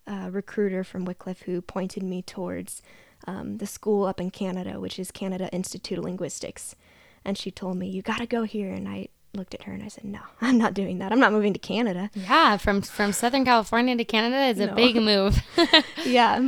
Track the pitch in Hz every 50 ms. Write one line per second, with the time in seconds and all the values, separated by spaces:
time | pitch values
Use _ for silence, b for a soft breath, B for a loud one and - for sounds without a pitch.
0 | - - 202 190 185 185 185 202 - - - 220 208 196 185 185 185 - - 185
1 | 180 180 180 - - 185 180 - - 180 180 175 180 - - 190 185 185 - 202
2 | 190 185 185 185 - - - 196 175 175 185 175 185 - - - b b b b
3 | b b b b - - 190 - - 208 202 220 202 - - - - 214 208 202
4 | 196 190 185 - 180 185 - - 202 190 180 185 180 190 - - 185 - - 190
5 | 185 - - - 196 190 185 185 180 - 180 180 185 - - 185 - - 190 180
6 | 160 175 180 185 175 - - - - - - - - - b b b b b b
7 | b b b b - 196 202 - - 190 - - 202 185 185 185 185 190 185 190
8 | - 226 220 233 240 - 240 233 226 214 - 208 202 190 190 190 196 196 196 190
9 | - - _ _ _ _ - 196 180 - - - - 202 190 196 208 208 - -
10 | 214 196 202 208 - - - - 226 254 254 226 226 - 185 202 196 175 180 180
11 | 190 190 - 269 247 196 214 214 208 208 185 - - - - 220 247 214 175 180
12 | 196 208 - 202 185 196 277 320 320 247 208 185 - 214 196 202 196 - - -
13 | 208 208 196 - 233 240 269 269 254 247 240 226 202 - 226 233 247 254 247 233
14 | 233 - 233 214 226 240 247 277 277 254 214 190 202 214 196 220 240 254 220 233
15 | 214 214 208 196 190 208 - - - - - 349 339 - 339 311 - - - 302
16 | 320 262 247 240 233 208 - 233 262